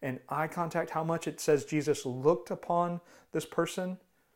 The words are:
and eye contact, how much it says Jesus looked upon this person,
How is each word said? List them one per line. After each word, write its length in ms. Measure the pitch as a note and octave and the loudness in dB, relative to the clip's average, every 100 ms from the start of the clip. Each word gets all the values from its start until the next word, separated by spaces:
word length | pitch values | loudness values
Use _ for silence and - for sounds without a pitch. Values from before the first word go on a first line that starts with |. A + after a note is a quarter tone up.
and 200 | C#3 B2+ - | -6 -6 -4
eye 200 | C#3+ D#3+ | -2 -2
contact, 420 | F3 E3 E3+ E3+ | -2 -2 0 -2
how 120 | D#3+ | -2
much 240 | D#3+ E3 D#3+ | 0 0 -2
it 140 | D3+ | -2
says 240 | - D3 | 4 4
Jesus 420 | - D3+ C#3+ C#3 C3 | 4 0 2 0 -2
looked 440 | B2 C#3+ F3 - | 0 4 4 0
upon 500 | F3+ - F3 F3 F3 - - _ | -8 -2 0 0 -2 -10 -20 _
this 140 | D#3+ - | -4 -2
person, 520 | - E3 - F#3 F#3 _ _ _ | 0 0 0 -6 -6 _ _ _